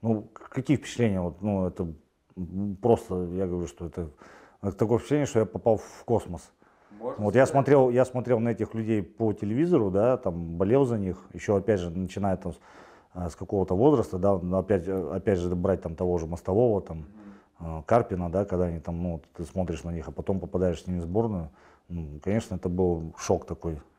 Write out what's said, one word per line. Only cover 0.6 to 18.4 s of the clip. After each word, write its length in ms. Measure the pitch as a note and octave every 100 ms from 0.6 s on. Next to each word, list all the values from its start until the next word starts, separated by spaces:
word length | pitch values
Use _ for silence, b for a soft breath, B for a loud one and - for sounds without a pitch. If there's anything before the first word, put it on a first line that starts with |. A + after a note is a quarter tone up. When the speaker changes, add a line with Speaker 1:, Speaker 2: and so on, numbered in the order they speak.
| B2+ C#3
Speaker 1:
впечатления? 440 | - - A#2 F#2+
Вот, 200 | F2 D#2
ну, 240 | G#2 G2 F#2
это, 220 | F2+ F2 D2+ _ _ _ -
м, 400 | E2+ F2+ G2+ F#2
просто, 340 | A#2+ A2+ - F#2 F2
я 120 | F2+ F#2+
говорю, 200 | F2 E2+
что 200 | - E2+
это, 240 | E2+ E2 - B B B B
это 100 | G2+ F#2+
такое 220 | A2 A#2
впечатление, 280 | - D3 C#3+
что 140 | A2+
я 60 | G#2+
попал 320 | - A#2+ G#2+
в 260 | - -
космос. 480 | - A2+ - F2 - _ b b b G#2
Speaker 2:
Можно 240 | A#2 C3
Speaker 1:
Вот 100 | G#2
я 120 | G2+ C3
Speaker 2:
сказать? 40 | C#3
Speaker 1:
смотрел, 260 | C3+ C#3 C3
я 140 | A#2+
смотрел 340 | B2+ B2+ A#2 A#2+
на 120 | A#2
этих 240 | G#2+ A2
людей 280 | A2+ A2 A2
по 300 | F#2 - A2+
телевизору, 580 | G2+ G2+ A2+ E3+ F3 G#2
да, 260 | F#2 A2+ B2+
там, 380 | - E2+ E2+ E2+
болел 260 | F#2+ B2+
за 140 | C3+ A2+
них, 180 | F#2+ F2 -
еще, 220 | F2+ - G2+
опять 240 | F#2+ G#2
же, 100 | F2
начиная 460 | E2+ F#2 - G2 F#2
там 160 | F2+
с, 80 | D#2+ B B B B B
а, 140 | F2+ F2
с 40 |
какого-то 400 | - F#2+ G2+ F#2
возраста, 440 | F#2 C3 C#3+ G#2 F#2
да, 200 | G2 G2
но 160 | F2 F#2+
опять, 280 | F#2 G2+ E2+
э, 300 | F#2+ D#2+ F#2
опять 220 | F#2 F#2+
же, 160 | F2 F2
брать 240 | F#2 F#2
там 120 | E2+ E2
того 220 | F2+ F2
же 80 | D#2+
Мостового, 540 | E2 - F#2+ B2 G#2
там, 180 | - D#2+ D2+ B B G2+ B _
Speaker 2:
Мгм. 180 | E2 D#2+
Speaker 1:
э, 40 | D#2+
Карпина, 440 | A#2 A2+ F#2 F2
да, 140 | F2